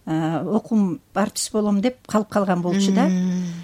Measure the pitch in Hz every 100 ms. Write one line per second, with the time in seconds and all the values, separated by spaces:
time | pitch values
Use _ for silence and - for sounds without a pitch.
0 | - 160 160 160 165 214 - 220 190 160
1 | - 196 202 - - 214 208 202 240 254
2 | - 214 208 208 190 175 175 196 196 190
3 | 185 185 180 180 175 170